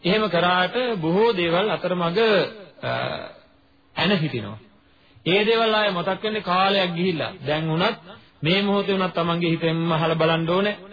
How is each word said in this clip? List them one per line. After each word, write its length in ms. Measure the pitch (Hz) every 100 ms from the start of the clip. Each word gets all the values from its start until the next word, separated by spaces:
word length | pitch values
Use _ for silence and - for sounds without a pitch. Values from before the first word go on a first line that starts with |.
එහෙම 240 | 175 214
කරාට 520 | 214 170 175 180 180 233 254 220
බොහෝ 360 | 160 180 226
දේවල් 360 | 202 170 170 214
අතරමඟ, 480 | 156 180 180 170 175 226 202 135 - - -
අ, 100 | 123 123 127 80 50 - - _ _ _ _ -
ඇන 160 | 165
හිටිනවා. 460 | 202 151 120 101 110 - _ _ _ _ -
ඒ 180 | - 190
දේවල් 320 | 214 226 226
ආයේ 180 | 214 208
මතක් 300 | 180 175 190
වෙන්නේ 200 | 214 214
කාලයක් 480 | 190 180 196 202 180
ගිහිල්ලා. 400 | 170 185 160 117 95
දැන් 260 | 131 151 160
වුණත් 320 | 156 202 233 - 220 - _
මේ 240 | 151 190
මොහොතේ 320 | 202 202 185
වුණත් 200 | 190 185
තමන්ගේ 360 | 180 170 170 170
හිතෙන්ම 420 | 165 165 165 165
අහලා 240 | 160 165 160
බලන්න 320 | 160 165 165
ඕනේ. 280 | 180 202 202 190